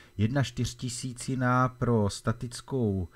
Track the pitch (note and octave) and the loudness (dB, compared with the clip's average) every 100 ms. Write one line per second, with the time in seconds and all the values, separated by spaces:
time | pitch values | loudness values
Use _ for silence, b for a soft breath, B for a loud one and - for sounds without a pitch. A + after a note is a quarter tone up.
0 | B - A2 C#3 B2 - A#2+ - B2+ - | B 0 2 2 0 0 -4 -4 -8 -6
1 | C3 A#2+ - C3 B2 B2+ B2+ - B2 A#2 | -8 -8 -4 0 2 4 2 0 2 4
2 | G2+ - - - B2 - - C3+ A2 F#2+ | 2 0 -2 -2 -6 -10 -6 0 2 0
3 | F2 | -2